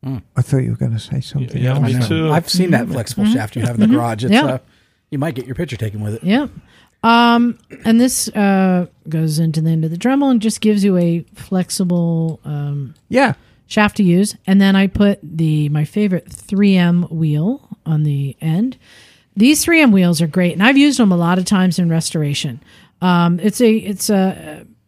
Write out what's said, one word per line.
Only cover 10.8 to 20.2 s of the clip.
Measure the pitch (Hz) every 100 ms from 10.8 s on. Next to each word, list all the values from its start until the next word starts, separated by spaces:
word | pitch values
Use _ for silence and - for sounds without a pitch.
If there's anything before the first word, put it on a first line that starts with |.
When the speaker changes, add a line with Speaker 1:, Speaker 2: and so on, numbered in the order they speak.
Speaker 4:
you | 196 185
a | 175 170 -
flexible, | - - 185 180 - 185 175 170 165 165 156
um, | - 147 143 143 135 - _
Speaker 2:
Yeah. | 240 262 - _ _ _
Speaker 4:
shaft | - 208 -
to |
use. | 190 170 208 - -
And | 196
then | 196
I | 196 196
put | - 202 196
the, | 147 156 160 151 147
my | 151
favorite | 151 - 208 185 -
three | - - 196 202 190
M | 175 175 175
wheel | 160 160 147 170 277 _ -
on | - 156
the | 151 143 139 -
end. | 160 165 247 254 _ - - _ _ -
These | 240 302
three | - 330
M | 285
wheels | 196 180 160